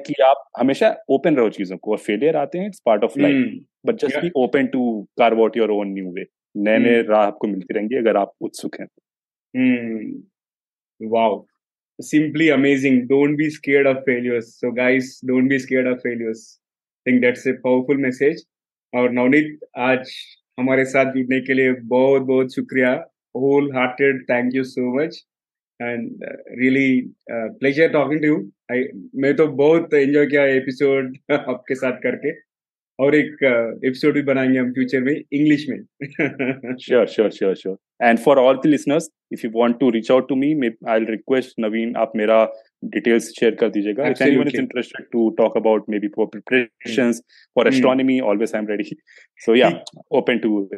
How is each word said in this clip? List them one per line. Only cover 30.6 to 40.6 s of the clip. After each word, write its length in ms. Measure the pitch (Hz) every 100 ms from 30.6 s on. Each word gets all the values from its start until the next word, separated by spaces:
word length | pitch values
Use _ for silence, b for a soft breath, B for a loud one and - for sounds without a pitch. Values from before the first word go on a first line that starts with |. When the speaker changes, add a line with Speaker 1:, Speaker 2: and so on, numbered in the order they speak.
| 135 131 143 135 131 131
Speaker 2:
<laughs> 80 | -
आपके 440 | 147 131 123 - 131
साथ 220 | 131 113
करके। 480 | 127 117 143 165 _ _ _ _ _ -
और 160 | 139 147
एक, 160 | 135
uh, 540 | 151 135 120 113 113 131
एपिसोड 280 | 127 151
भी 80 | 143
बनाएंगे 380 | 139 131 131 131
हम 140 | 127
फ्यूचर 280 | 127 127 131
में, 200 | 127 160 -
इंग्लिश 360 | 143 151 143 135
में। 80 | 113 - _
<laughs> 720 | 147 - 147 - 127 135 117 127 -
Speaker 1:
Sure, 160 | 127 98
sure, 240 | - 104
sure, 240 | - 98
sure। 220 | 90 95 95 _ _
And 120 | 120 117
for 180 | 151 139
all 160 | 127
the 140 | 135 156
listeners, 360 | 143 - 147 165 _ _
if 120 | - 120
you 60 | 113
want 120 | 120
to 180 | 120 131
reach 200 | 113 -
out 100 | 131
to 200 | 127 131
me, 160 | 139
may-, 300 | 156